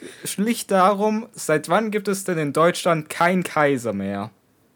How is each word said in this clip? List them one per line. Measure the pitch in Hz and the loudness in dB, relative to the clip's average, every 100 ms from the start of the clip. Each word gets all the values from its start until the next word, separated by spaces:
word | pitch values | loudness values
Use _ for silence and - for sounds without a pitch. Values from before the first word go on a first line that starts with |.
| - - - | -20 -14 -8
schlicht | - 214 233 - | -2 -2 -2 0
darum, | 196 185 196 214 214 233 | 4 4 4 0 -2 -6
seit | - - 156 147 | -8 0 0 2
wann | 180 226 | 0 0
gibt | 202 196 | -2 -2
es | 196 196 | -4 -4
denn | 165 | -2
in | 147 | -2
Deutschland | 143 165 170 190 165 151 | 2 2 2 0 0 -2
kein | - 170 185 | 0 2 2
Kaiser | 170 - 147 135 117 | 0 2 2 2 -2
mehr? | 98 98 101 104 - _ _ _ | -4 -4 -6 -8 -12 _ _ _